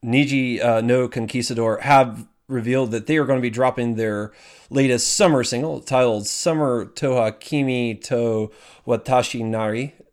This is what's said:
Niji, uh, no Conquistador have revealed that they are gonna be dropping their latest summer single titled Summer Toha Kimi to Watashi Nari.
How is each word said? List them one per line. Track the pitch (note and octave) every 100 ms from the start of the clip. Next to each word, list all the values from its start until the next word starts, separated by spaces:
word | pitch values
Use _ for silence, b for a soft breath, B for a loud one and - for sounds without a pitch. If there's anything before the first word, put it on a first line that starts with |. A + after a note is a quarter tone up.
Niji, | A#2+ B2+ C#3+ C3+ B2+ A2+
uh, | A#2+ A2+
no | A#2 B2 B2
Conquistador | B2 A2+ B2 A#2 A#2 A2+ G#2+
have | C3+ C#3 B2+ A2 - _ _
revealed | C3 A2+ B2+ B2+
that | A2+ A2
they | D#3
are | C3+
gonna | C3+
be | B2
dropping | A2+ B2+ B2+ A#2+ A2+
their | A2 G#2 G#2 b b b b
latest | C#3 C3+ B2 -
summer | - G3 C#3+
single | A#2 A#2+ A#2+ D3
titled | - C3 B2 G#2+ G#2
Summer | - - D#3+ C#3+ A#2+ G#2
Toha | - C#3 B2+ A2 A2
Kimi | - D3+ C3+ B2+ A#2+ G#2+
to | - A#2+ A#2 A2 G#2+ b b b -
Watashi | A#2 - C3 A#2+ B2
Nari. | A2+ A2 A2 A2 C#3 - _